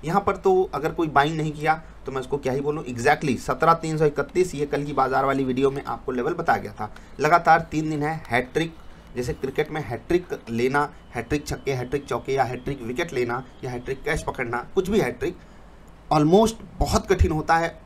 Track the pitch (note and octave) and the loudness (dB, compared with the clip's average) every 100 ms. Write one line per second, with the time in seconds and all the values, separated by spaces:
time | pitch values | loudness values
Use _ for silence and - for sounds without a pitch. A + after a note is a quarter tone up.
0 | D3+ G3 G3 G3 F#3+ F#3 F#3 C#3+ D#3 D#3 | 2 0 2 2 4 4 4 0 -4 0
1 | E3 C3+ D3 D#3+ D3+ D3 D#3 D#3+ - - | 2 4 4 2 -4 -2 -2 -2 -4 -12
2 | - C3+ B2+ C#3+ C3+ B2+ C#3+ D3+ C3 A#2 | -8 -6 -4 -2 -2 -2 -2 -4 -6 0
3 | C3 D3 D3+ A2 - E3 E3 E3 D#3+ D#3 | 2 2 2 -2 -2 2 4 4 2 2
4 | D#3 D3 C#3+ F3 F3+ C#3+ C#3+ C#3+ D3 C#3 | 2 2 -2 0 0 0 -2 -2 -2 0
5 | C3 C3+ C3+ C3+ C3 B2+ C3+ C#3 C3+ A#2+ | 2 2 2 2 0 2 2 0 -8 -8
6 | - B2+ C3 E3+ D#3+ A2+ G2 G#2 G#2+ - | -4 -2 -2 -2 2 0 0 -10 -10 -10
7 | - - D3 E3+ E3+ D#3+ D#3+ D3+ D#3 D#3 | -16 -2 4 4 6 4 4 -4 -2 -2
8 | D3+ D#3+ - A#2 B2+ D3+ E3 - - - | -2 -4 -2 -2 0 -2 -4 -6 -18 -18
9 | - A#2+ B2 D#3 C3+ C3+ D3+ D#3 G#2+ A#2 | -12 -6 -6 -4 -4 -4 -4 -4 -6 -8
10 | - F3 F3 - - A#2 B2+ C#3+ D3 - | 0 0 0 -10 -6 0 2 2 0 -4
11 | - A#2+ A2+ D3 C#3+ B2 - C3 B2 C#3+ | -10 -8 -4 -4 -4 -6 -4 -4 -2 -6
12 | C#3+ B2 B2+ C3+ B2 A#2 - C#3 A#2 B2+ | -4 -6 -2 0 0 -2 -8 -8 -6 -6
13 | G3 C3+ A#2+ A#2+ C3 - C3 B2 B2 C3+ | -4 -2 -2 -4 -8 -12 -10 -10 -8 -8
14 | C#3+ D#3 - - A#2+ A#2+ - - F#3 A3 | -4 -4 -4 -6 -4 -4 -2 -2 2 2
15 | B2 A#2 - F3+ - - - - - - | 0 -2 -6 -6 -18 -20 -20 -20 -20 -20
16 | - D3+ D3+ F#3+ A3 - - - C#3+ G#3+ | 0 4 6 6 6 0 -14 -4 0 0
17 | - F#3+ F#3+ D#3 D3 E3 E3 - | 2 4 4 2 2 2 2 -6